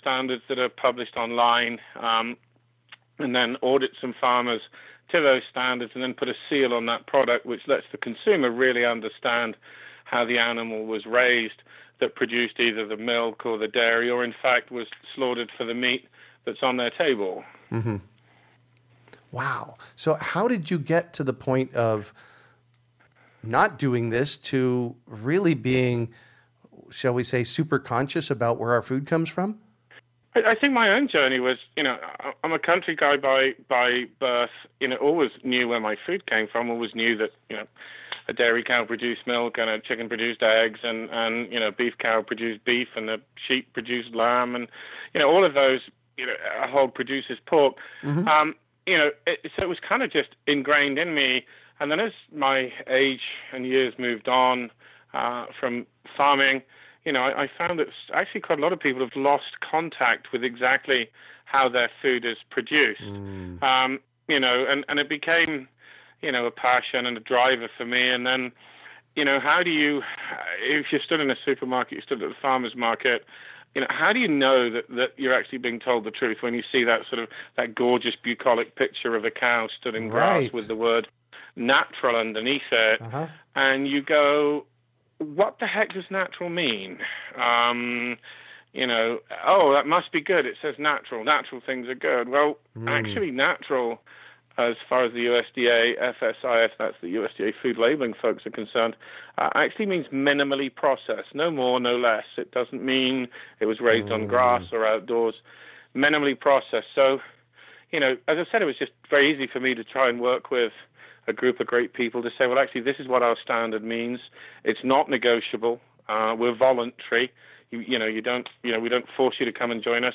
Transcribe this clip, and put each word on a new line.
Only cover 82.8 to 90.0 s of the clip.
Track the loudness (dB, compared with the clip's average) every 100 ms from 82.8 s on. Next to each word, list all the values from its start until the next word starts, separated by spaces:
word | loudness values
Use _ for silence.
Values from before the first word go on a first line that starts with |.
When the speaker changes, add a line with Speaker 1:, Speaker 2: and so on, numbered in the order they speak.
| 4 2
Speaker 2:
Uh-huh. | -2 -8 -8 -12 _
Speaker 1:
And | 0 2 2 0
you | -2
go, | 2 4 6 4 2 0 -6 _ _ _ _ -12
"What | -8 0 0 0
the | -6
heck | -2 -4
does | -4 -6
natural | -4 -4 -6 -6
mean?" | -2 -2 -2 -8 -10 -10 -10 -12 -2
Um, | 2 4 2 0 -4 -4 -6 -8 -14 -20 -20 -20 _
you | -6 -2
know, | 0 0 -2 -10 -4 2
"Oh, | 4 6
that | 4 4
must | 0